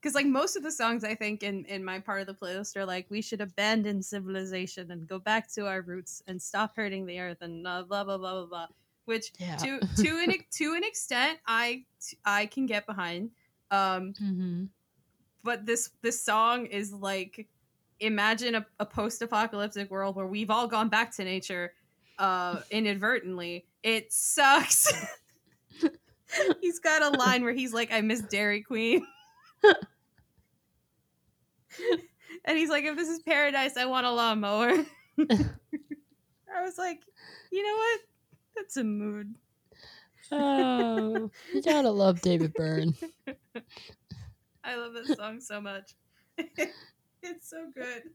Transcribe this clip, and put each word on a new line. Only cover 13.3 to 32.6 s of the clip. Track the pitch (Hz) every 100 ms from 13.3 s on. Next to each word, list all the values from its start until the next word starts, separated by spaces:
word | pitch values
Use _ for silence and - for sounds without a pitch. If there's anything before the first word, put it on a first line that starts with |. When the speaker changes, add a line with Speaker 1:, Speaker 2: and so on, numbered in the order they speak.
| _ _ _ _
Speaker 1:
Um, | 196 190 185 185 196
Speaker 2:
Mm-hmm. | 202 185 185 175 190 _ _ _ _ _ _ _
Speaker 1:
but | 226 240 208
this, | 233 - _
this | 233 247
song | - 214 226 247 233
is | 202 202
like, | 202 196 196 185 - 214 _ _ _ _ _
imagine | 214 208 208 226 240 226
a, | 208 _
a | 208
post-apocalyptic | - 214 233 233 214 226 208 208 208 196
world | 190 196 196
where | 190
we've | 208 214
all | 220 240
gone | 226 220
back | 214 233 -
to |
nature, | 185 190 - 180 175 - _ _ _ -
uh, | 196 185 180 175
Speaker 2:
<laughs> | -
Speaker 1:
inadvertently. | 214 214 196 208 247 - 180 170 175 - _
It | 226 226 220
sucks. | - - - 277 277 269 - -
<laughs> | - - - _ _ _ _ _ - 320 - _ _ _ - 392 -
He's | 349 339
got | 330 311
a | 294 277
line | 254 254
where | 240
he's | 240 254
like, | 226 233
"I | 226
miss | 214 233
Dairy | 202 202 208 208
Queen." | 214 226 226 349 -
<laughs> | - - _ _ _ 427 - - _ _ _ _ _ _ _ _ _ _ _ _ _ _ _ _ _ _ - 415 349 - _ - 339 -
And |
he's | 311